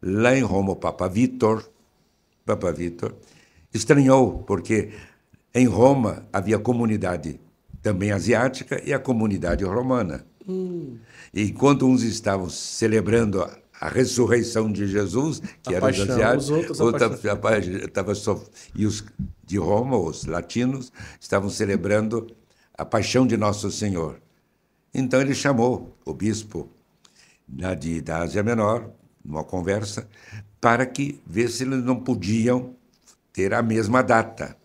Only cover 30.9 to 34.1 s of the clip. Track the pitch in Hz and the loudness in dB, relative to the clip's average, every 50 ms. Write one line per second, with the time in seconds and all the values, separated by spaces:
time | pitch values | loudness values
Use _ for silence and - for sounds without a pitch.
30.9 | 127 - 143 143 143 - _ - 82 101 117 117 - - 131 127 135 131 123 123 | -2 -4 -4 -4 -6 -10 _ -8 -2 0 0 0 0 -4 -4 -2 -2 -2 0 0
31.9 | 131 117 - - 127 107 92 98 107 117 110 120 123 127 123 - - _ _ _ | -2 -2 0 -2 -2 -2 0 0 0 2 2 2 2 0 -2 -6 -16 _ _ _
32.9 | _ _ _ _ _ _ _ _ _ - 92 98 107 113 117 113 110 110 113 101 | _ _ _ _ _ _ _ _ _ -2 0 0 2 0 0 2 2 0 0 2
33.9 | 120 127 123 101 | 2 2 4 6